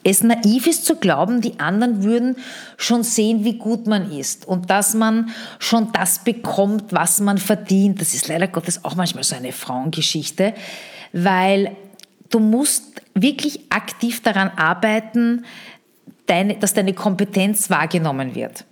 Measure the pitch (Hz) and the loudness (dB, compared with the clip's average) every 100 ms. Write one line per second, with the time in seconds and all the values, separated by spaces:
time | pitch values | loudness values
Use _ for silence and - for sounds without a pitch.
0 | 185 190 226 233 208 240 320 320 - 320 | 2 4 4 4 4 4 2 0 0 0
1 | 190 143 185 240 - - 151 196 247 214 | 2 2 2 0 -2 -4 -2 0 0 0
2 | 196 233 247 254 - - - - - 233 | 2 2 0 -4 -10 -16 -18 -8 0 0
3 | 233 - 214 226 214 226 214 233 226 208 | 0 0 2 2 0 -2 -2 -2 0 0
4 | 185 147 131 - - 185 180 196 202 220 | 0 -6 -8 -8 -4 -4 2 2 2 2
5 | 226 220 226 - - - - 226 220 - | 2 2 0 -6 -14 -8 0 2 2 0
6 | 180 - 233 233 - - 196 214 208 170 | -2 0 -2 -2 -4 0 2 0 0 0
7 | 175 - 202 202 190 208 208 196 196 185 | 2 2 2 0 0 -2 2 4 4 2
8 | 165 - - 160 185 165 165 - 156 165 | -2 -4 -2 -2 0 -2 -4 -6 -6 -2
9 | 175 - - 127 123 - - 127 139 156 | -4 -2 -4 -4 -8 -10 -8 -4 -4 -2
10 | 151 160 143 - 196 220 - - - - | -2 -4 -6 -2 -2 -2 -14 -16 -18 -20
11 | - 175 180 185 190 196 202 196 - - | -10 -2 2 4 4 2 0 -6 -20 -20
12 | - _ _ 226 220 226 294 - - - | -20 _ _ 2 4 2 2 -2 -6 -20
13 | _ - 247 285 294 - - 202 - - | _ 0 0 0 -6 -6 -4 -4 -4 -6
14 | 240 233 233 202 190 - 160 180 214 220 | -4 0 0 2 0 2 0 2 2 0
15 | 220 240 233 240 233 - - - _ _ | 0 0 0 0 -6 -20 -20 -20 _ _
16 | - - - 175 196 - 202 214 196 185 | -20 -16 0 2 2 0 0 2 0 0
17 | 214 185 202 196 190 214 - 160 156 175 | -2 0 0 2 2 0 0 0 2 0
18 | 160 135 131 120 113 - - | 0 -2 -4 -6 -8 -10 -20